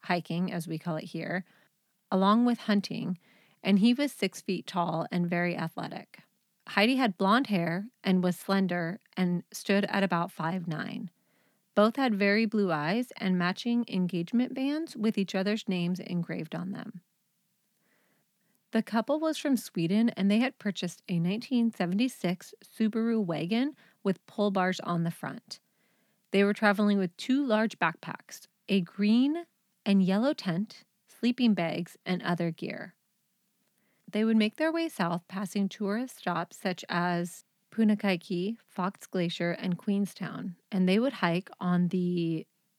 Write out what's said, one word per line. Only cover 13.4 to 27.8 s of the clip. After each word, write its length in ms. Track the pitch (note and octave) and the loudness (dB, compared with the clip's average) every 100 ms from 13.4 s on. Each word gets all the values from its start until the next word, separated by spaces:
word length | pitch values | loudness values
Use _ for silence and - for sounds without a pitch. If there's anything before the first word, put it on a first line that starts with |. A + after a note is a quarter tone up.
| F3 F#3+ A#3+ A#3 A#3 | 0 -2 0 0 0
engagement 640 | F#3+ F3+ F3 E3+ A#3 B3+ | -2 -2 -2 -2 0 0
bands 420 | B3+ C4+ D4 D#4+ B3 | -2 -2 -2 -4 -4
with 220 | A3 G#3+ | -2 0
each 160 | F#3 | -2
other's 340 | F#3+ F#3+ G#3+ - | -2 -2 -2 -2
names 300 | F#3 F3 F3+ | -2 0 -2
engraved 560 | - F3+ E3+ E3 D#3 | -4 -4 -4 -6 -8
on 160 | E3 F3+ | -8 -8
them. 300 | G3 - F3+ - _ _ _ _ _ _ _ _ _ _ _ _ _ _ _ _ | -10 -12 -16 -20 _ _ _ _ _ _ _ _ _ _ _ _ _ _ _ _
The 120 | A3+ | -2
couple 340 | G#3+ A3+ A3 D4+ | 0 -2 0 0
was 180 | D#4+ D4+ | 0 -2
from 200 | D4+ B3+ | 0 0
Sweden, 540 | - - E3 G3+ A#3 | -2 -4 0 2 2
and 200 | - G3 | 2 2
they 80 | G#3 | 2
had 220 | B3+ - | 2 -2
purchased 420 | G#3 F#3+ F3 - - | -6 -4 -6 -8 -4
a 100 | F3 | -2
nineteen 540 | E3+ G#3 - B3 A3+ | 0 -2 -2 0 2
seventy-six 840 | - F3 F#3+ B3+ - F3+ F3+ - - | 0 -2 0 -2 -2 -4 -4 -8 -20
Subaru 560 | - - A3 A3+ A3+ A3+ | -12 -2 -2 0 0 0
wagon 540 | F#3+ D#3+ E3+ A3+ C#4 - _ _ | 0 -2 -2 0 -2 -4 _ _
with 200 | G3 F3+ - | -2 -2 -4
pull 260 | - G#3 | -2 0
bars 260 | G3 F#3 F#3 | 2 0 -2
on 240 | - E3+ | -2 -2
the 80 | E3+ | -2
front. 480 | E3 C3+ A#3 - - _ _ _ _ _ _ _ | -4 -8 -12 -14 -20 _ _ _ _ _ _ _
They 140 | G3 | 2
were 80 | G3+ | 4
traveling 440 | G#3 G#3+ G3+ G#3 G3+ | 4 2 4 4 2
with 200 | F#3 - | 0 -4
two 280 | - C4 | -2 0
large 360 | C#4+ G#3+ A3 - | 2 2 0 0